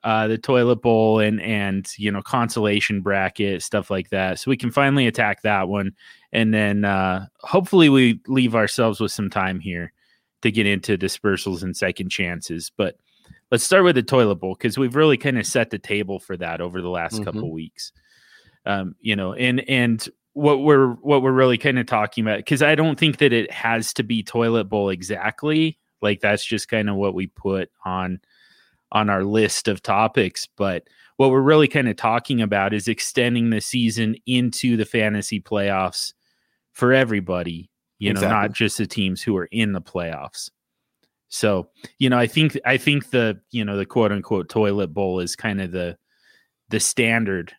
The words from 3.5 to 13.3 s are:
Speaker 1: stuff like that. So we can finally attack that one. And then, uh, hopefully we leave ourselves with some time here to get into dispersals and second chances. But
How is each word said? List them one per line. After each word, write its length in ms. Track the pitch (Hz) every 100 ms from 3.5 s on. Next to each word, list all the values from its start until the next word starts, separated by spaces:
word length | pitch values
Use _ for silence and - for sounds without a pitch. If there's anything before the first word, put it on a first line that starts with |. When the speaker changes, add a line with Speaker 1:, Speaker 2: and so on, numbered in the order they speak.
| 92
Speaker 1:
stuff 280 | - 104 95
like 200 | 95 90
that. 280 | 98 92 90
So 120 | -
we 60 | 135
can 140 | 120
finally 360 | 143 139 139 123
attack 360 | 113 107 101
that 260 | 110 101 92
one. 240 | 101 95 - - - _
And 200 | 110 110
then, 300 | 107 104 104
uh, 420 | 101 95 95 92 98 _
hopefully 480 | - 185 180 190 156
we 320 | 135 123 113 -
leave 260 | 131 127
ourselves 460 | 113 104 - 113 101
with 120 | 104
some 180 | - 101
time 300 | 104 92 92
here 320 | 95 87 85 _ _ _ _ _
to 80 | 113
get 140 | 107 101
into 300 | 101 - 98
dispersals 640 | 95 - 104 95 - 87
and 120 | 92 85
second 340 | 95 - 92
chances. 600 | - 90 87 - 85 - -
But 200 | 95 - _ _ _